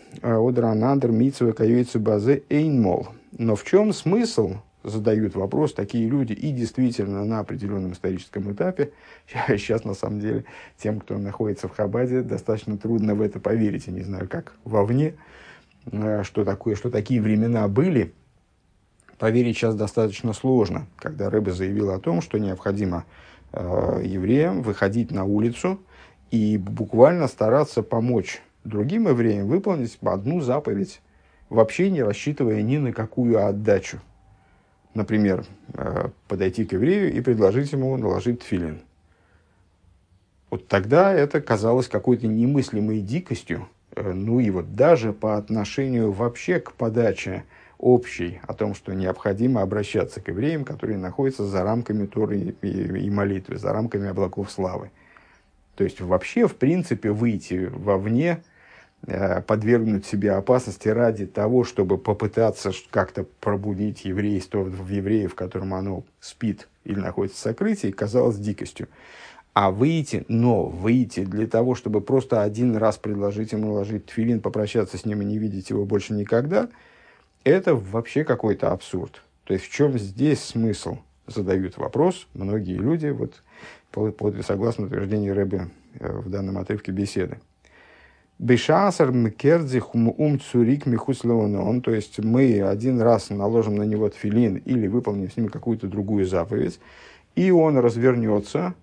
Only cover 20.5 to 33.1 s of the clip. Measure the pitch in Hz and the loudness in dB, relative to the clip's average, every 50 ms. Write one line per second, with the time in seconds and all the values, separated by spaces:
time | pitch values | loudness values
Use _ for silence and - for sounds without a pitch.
20.5 | 131 123 104 92 95 - 151 - - - - - - 98 101 98 101 107 104 98 | 4 4 4 2 0 -4 -8 -10 -14 -12 -10 -10 -6 -4 -4 0 0 0 0 0
21.5 | 90 90 95 95 101 104 104 98 95 95 - 165 175 170 165 - - 107 104 98 | -2 -2 -2 -2 0 0 0 0 -2 -2 -2 -2 -2 -2 -2 -2 -2 -2 -2 -2
22.5 | 92 - - 101 98 101 104 92 90 85 - - - - - - - - - - | -4 -4 -2 -2 -2 0 0 -2 -2 -4 -6 -8 -16 -20 -20 -20 -20 -20 -18 -12
23.5 | - - 90 87 92 - - - - - 98 95 92 92 92 101 120 143 156 180 | -8 -6 -4 -2 0 0 0 0 0 -2 -2 -4 -4 -2 0 2 4 4 4 2
24.5 | 185 87 - 107 98 - - 98 107 120 113 117 - 98 95 98 101 104 110 117 | 0 -2 -2 -2 -2 0 0 0 2 0 -2 -2 -2 -2 -2 0 2 2 2 0
25.5 | 120 - - 185 190 196 - _ - - - - _ _ _ - - 113 107 107 | 0 -2 -2 -2 -2 -4 -8 _ -20 -20 -20 -20 _ _ _ -2 0 2 2 2
26.5 | 107 104 92 101 110 - 107 98 - 113 127 151 180 175 151 123 - - 107 107 | 2 0 -2 -4 -6 -6 -6 0 6 8 8 8 8 6 0 0 0 0 2 4
27.5 | 120 147 151 147 - - 107 - - 117 113 127 123 107 87 - - - - _ | 4 4 2 2 0 -4 -2 -2 -2 -2 0 2 0 0 0 -4 -8 -14 -16 _
28.5 | _ _ - 110 107 104 107 139 196 233 226 180 131 120 117 113 104 101 98 101 | _ _ -12 -6 -4 -2 -2 0 0 2 2 4 4 4 4 2 2 0 0 0
29.5 | 143 196 196 214 180 151 120 110 - - - 92 92 98 98 127 170 180 143 120 | 0 0 0 0 -2 0 -2 -4 -6 -6 -4 -2 -2 -2 -2 -2 -2 -2 0 0
30.5 | 123 151 151 - - 202 190 185 - - _ _ _ _ _ _ _ _ _ - | -2 -2 0 -2 -2 -2 -2 -4 -8 -14 _ _ _ _ _ _ _ _ _ -2
31.5 | - 117 110 110 - - 185 196 190 151 120 104 104 - - 147 147 - 131 113 | 2 2 2 4 4 0 2 2 2 2 2 0 0 -2 -4 -4 -2 0 0 0
32.5 | 107 107 107 113 139 151 139 120 113 - 110 107 | 2 0 0 0 0 0 0 -2 -2 -4 -6 -6